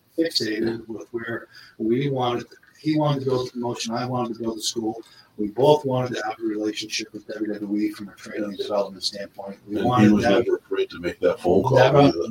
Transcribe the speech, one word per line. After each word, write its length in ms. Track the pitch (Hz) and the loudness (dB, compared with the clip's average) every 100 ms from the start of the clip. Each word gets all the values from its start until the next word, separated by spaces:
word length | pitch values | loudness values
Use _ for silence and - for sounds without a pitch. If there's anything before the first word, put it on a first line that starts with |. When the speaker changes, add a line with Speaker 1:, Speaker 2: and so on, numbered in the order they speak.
| _ - | _ -2
Speaker 1:
fixated 680 | 165 - 113 107 113 113 113 | -2 0 -2 -2 -2 -4 -8
with 180 | 107 - | -12 -10
where 340 | 117 117 110 - - - - | -10 -6 -8 -10 -20 -20 -6
we 300 | 110 123 143 | 0 0 0
wanted, 340 | 131 123 120 - - _ _ | 0 0 -2 -6 -16 _ _
he 180 | 156 151 | -2 2
wanted 220 | 147 139 | 2 2
to 60 | 131 | 0
build 200 | 127 127 | 0 -2
the 60 | |
promotion, 420 | 120 120 117 117 | -4 -4 -4 -4
I 100 | 117 | -4
wanted 300 | 127 123 117 | -2 -2 -4
to 60 | 110 | -4
build 140 | 113 107 | -6 -4
the 40 | |
school. 380 | - 117 110 113 - - _ - | -4 -4 -4 -6 -12 -20 _ -6
We 100 | 104 | -4
both 380 | 110 139 151 | 2 4 4
wanted 320 | 135 127 127 123 | 2 -2 -2 -4
to 60 | |
have 100 | - - | -6 -4
a 20 | |
relationship 720 | 113 107 107 - 107 - 107 | -4 -2 -4 -4 -6 -8 -8
with 120 | 104 - | -12 -12
W 260 | 107 107 | -6 -4
W 260 | 104 104 104 | -4 -2 0
E 120 | 107 | -2
from 160 | 104 98 | -4 -12
a 60 | - | -14
training 340 | 110 101 104 | -12 -8 -6
and 80 | 95 | -6
development 460 | 98 104 98 95 | -4 -2 -2 -4
standpoint. 520 | - 101 98 - 98 98 101 | -8 -8 -10 -12 -14 -14 -8
We 80 | 104 | -2
Speaker 2:
And 80 | |
he 40 | - | 2
Speaker 1:
wanted 220 | 104 104 | 6 8
Speaker 2:
was 120 | 104 | 6
Speaker 1:
to 60 | 98 | 4
have 140 | 98 | 4
Speaker 2:
never 120 | 92 - | 2 -2
afraid 340 | - 98 98 | -2 -2 -2
to 80 | - | -4
make 220 | 87 - | -8 0
that 180 | - - | 0 2
phone 240 | - - | 2 4
call 160 | - - | 4 6
Speaker 1:
Never, 220 | - 139 | 6 8
Speaker 2:
either. 180 | 143 - 113 | 6 4 -2